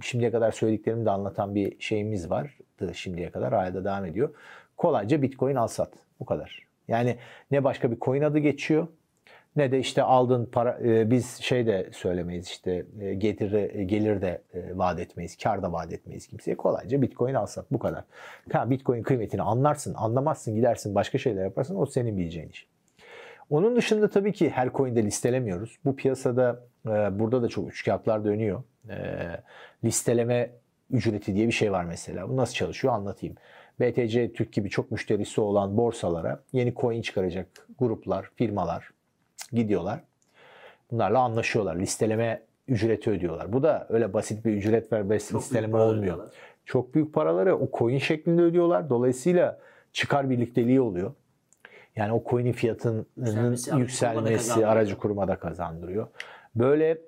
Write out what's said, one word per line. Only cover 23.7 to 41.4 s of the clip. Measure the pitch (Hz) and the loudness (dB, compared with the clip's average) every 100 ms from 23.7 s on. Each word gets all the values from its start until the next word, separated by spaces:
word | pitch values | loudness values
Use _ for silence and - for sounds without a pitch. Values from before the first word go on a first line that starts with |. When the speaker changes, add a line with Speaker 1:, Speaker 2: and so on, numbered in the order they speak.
| 240 | 4
Speaker 1:
dışında | 226 214 208 | 2 2 4
tabii | 202 202 | 2 0
ki | - 147 | 2 2
her | - 131 | 2 -2
coin'de | - 131 117 | 0 2 2
listelemiyoruz. | 104 - 123 127 117 87 113 - | 2 2 0 0 -2 -4 -6 -4
Bu | 139 135 | -4 0
piyasada, | 135 131 135 123 123 120 - _ 113 | 0 2 0 2 2 0 -10 _ -2
e, | 107 104 98 | 0 0 0
burada | 110 127 | 0 2
da | 113 | 0
çok | 107 73 | -4 -8
üçkağıtlar | - - 98 - 110 | -4 -2 0 0 0
dönüyor. | 104 104 110 95 - _ 98 | 0 0 0 -2 -8 _ -14
E, | 95 92 90 85 85 - - - - | -10 -8 -6 -8 -10 -16 -20 -20 -4
listeleme | 117 - - 117 117 123 117 - _ _ - | -2 0 0 0 2 0 -2 -8 _ _ -2
ücreti | 123 110 104 - | 0 0 -2 -2
diye | 95 117 | 0 2
bir | |
şey | - 107 | 2 0
var | 92 | 0
mesela. | 87 82 - 90 101 | -4 -8 -10 -10 -4
Bu | 131 | -2
nasıl | 120 | -2
çalışıyor | - 107 - 131 | -2 -6 -2 -2
anlatayım. | 113 101 - 82 - - - - - | -2 -4 -8 -10 -12 -20 -20 -14 -2
B | 120 | 0
T | 123 117 | 0 2
C | 117 113 | 2 0
Türk | - 113 | -2 -4
gibi | - 98 | -2 -2
çok | - - | -4 -4
müşterisi | 107 - 104 101 - | -6 -2 -2 0 0
olan | 104 101 98 104 | 2 2 2 2
borsalara | 117 - 92 82 85 - - | 2 0 -2 -2 -4 -8 -4
yeni | 127 123 | -2 0
coin | 123 123 113 | 0 -2 -2
çıkaracak | - 104 92 90 87 - - - | -4 -2 -2 -4 -10 -16 -16 -4
gruplar, | 123 110 - 90 - - | -2 -2 -4 -4 -6 -4
firmalar | 117 101 87 80 - _ _ _ _ - - | -2 -2 -4 -6 -10 _ _ _ _ -20 -4
gidiyorlar. | 117 107 95 90 - - _ _ _ - - - _ - | -2 0 0 -2 -6 -10 _ _ _ -20 -20 -20 _ -6
Bunlarla | 117 95 123 | 0 2 4
anlaşıyorlar. | 123 110 | 2 0